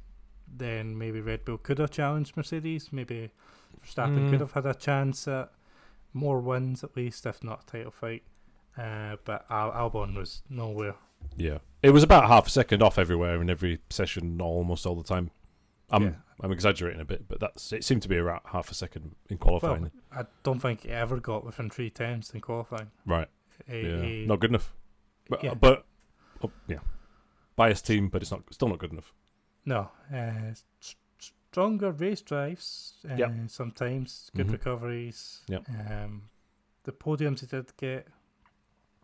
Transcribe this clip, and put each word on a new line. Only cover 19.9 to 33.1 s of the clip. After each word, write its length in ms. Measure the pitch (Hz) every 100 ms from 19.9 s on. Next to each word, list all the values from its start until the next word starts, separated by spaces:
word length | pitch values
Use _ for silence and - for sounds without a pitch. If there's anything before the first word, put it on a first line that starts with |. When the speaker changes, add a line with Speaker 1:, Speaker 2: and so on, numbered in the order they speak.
| - -
Speaker 1:
I 140 | 135 120 _
don't 160 | 139 123
think 220 | 127 110
he 60 | -
ever 300 | 117 117 127
got 260 | 117 110 117
within 240 | - 110
three 200 | - 117
tenths 440 | - 120 120 -
in 80 | 110
qualifying. 500 | - 117 113 110 107 - -
Speaker 2:
Right. 220 | 85 78 _ _ - -
Speaker 1:
He, 140 | 117
Speaker 2:
Yeah. 200 | 110 85
Speaker 1:
he 240 | 117 110 110
Speaker 2:
Not 140 | 101
good 120 | 113
enough. 220 | 117 - - - _ _ _ -
But, 140 | 131
Speaker 1:
Yeah. 100 | 135
Speaker 2:
but, 320 | 117 127 131 - _ _ _ _ -
oh, 80 | - - -
yeah. 120 | 80 - - - _ _ _ _ -
Biased 300 | 113 98 -
team, 220 | 107 98
but 120 | 92
it's 100 | -
not, 100 | - -
still 160 | - 120
not 100 | 85
good 120 | 87
enough. 200 | 80 - _ _ _ _ _ 147
Speaker 1:
No. 260 | 117 95 - -
Uh, 40 | 135 117 110 110
s-, 120 | 110 - _
s-, 140 | - - _ _
stronger 720 | - _ _ - 202 214 196
race 300 | 151 185 208
drives, 760 | - 143 143 175 - - - -
uh, 40 | 151